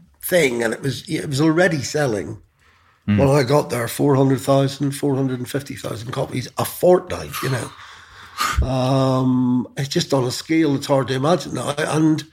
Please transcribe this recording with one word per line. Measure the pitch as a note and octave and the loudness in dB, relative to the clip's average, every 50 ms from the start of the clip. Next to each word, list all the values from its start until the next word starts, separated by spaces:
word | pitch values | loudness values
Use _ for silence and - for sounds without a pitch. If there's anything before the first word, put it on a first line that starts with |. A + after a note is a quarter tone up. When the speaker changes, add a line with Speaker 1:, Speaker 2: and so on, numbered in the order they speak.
| - _ _ _ | -20 _ _ _
Speaker 1:
thing, | - - F#3 F3 D#3 C3 A#2+ A#2 | -4 0 2 2 2 2 2 0
and | A#2 A2+ A2 | -2 -2 -2
it | - | -4
was, | C#3+ C#3 A#2+ - - | -4 -6 -6 -6 -8
it | - D#3+ B2+ A#2+ | -8 -6 -6 -4
was | D3 C#3 C3 | -4 0 2
already | D#3 D#3+ D#3 E3+ F3+ G3 E3+ C#3+ | 2 2 4 4 2 2 2 -2
selling. | G#2+ - - D3 D3 C3 G#2+ G2+ D#2 - A2 - - _ _ _ _ _ _ _ _ _ _ _ - | -4 -4 -2 -2 -2 0 -2 -2 -4 -6 -10 -14 -18 _ _ _ _ _ _ _ _ _ _ _ -2
Speaker 2:
Mm. | - G#2 G#2 | 0 2 4
Speaker 1:
When | C#3 C3+ | 4 4
I | C#3 D3 C3 | 4 4 4
got | A#2 C#3 D3 - - | 4 2 2 2 0
there, | - A#2+ A#2 | -4 -6 -6
four | A2+ - - C#3 C#3+ C#3 | -4 -2 0 2 4 4
hundred | C3 C#3 C3+ C3+ A#2+ | 4 4 4 2 0
thousand, | - - C#3 C3+ C#3 C3+ C3+ - D3 C#3 | 2 2 2 4 2 0 -2 -2 -4 -4
four | C#3 C#3 - D3 C3+ | -4 -2 -2 -2 0
hundred | C3 C#3 C3 B2+ B2 | 0 0 -2 -4 -6
and | A#2+ - | -6 -6
fifty | - C#3 - - - | -8 -8 -8 -8 -12
thousand | - - - - G2+ A#2 A#2+ | -10 -8 -8 -8 -8 -10 -8
copies | - - - - - B2+ A#2+ - - | -6 -6 -6 -6 -6 -8 -8 -8 -6
a | - A2+ | -6 -6
fortnight, | - - - - F3+ F3+ F3+ F3+ - F2+ E2+ E2 D2+ C#2+ - | -6 -4 2 4 4 4 4 2 -2 -10 -10 -10 -10 -8 -6
you | - C3+ | -4 -4
know. | C3 A#2+ - - - - - - - - - - - - - - - - - - - - | -4 -4 -6 -8 -12 -16 -20 -20 -20 -20 -20 -20 -20 -20 -20 -12 -6 -4 -4 -2 0 0
Um, | B2 A#2+ C3 C3 B2+ B2+ C3+ C3+ C3 C3 C3 C3 C3 B2+ B2+ B2+ B2+ B2 B2 B2 A2+ - - | 0 0 0 0 2 2 2 2 2 2 2 2 2 2 2 2 2 2 2 0 0 -4 -6
it's | - C#3+ C#3 | -6 -4 -2
just | - E3+ E3 - C#3+ | -2 -2 0 0 0
on | C3+ B2 | 0 0
a | B2 | 0
scale | A#2+ - - - D#3+ D#3+ E3 D3 C#3 | -4 -6 -4 0 2 2 2 2 0
that's | C3+ C#3 | 0 0
hard | - C#3+ C3+ C3 | 0 0 0 0
to | A2 C3 | 0 -2
imagine | C3 C3 D#3 F3+ E3+ - - - | 0 0 0 0 0 -2 -4 -6
now. | C3 A#2+ B2 C#3+ | -6 -4 -4 -4
And, | D3 D#3+ - C#3 D#3 D#3+ D#3 D#3 C#3+ - - | -2 -2 0 0 2 4 2 2 0 -2 -10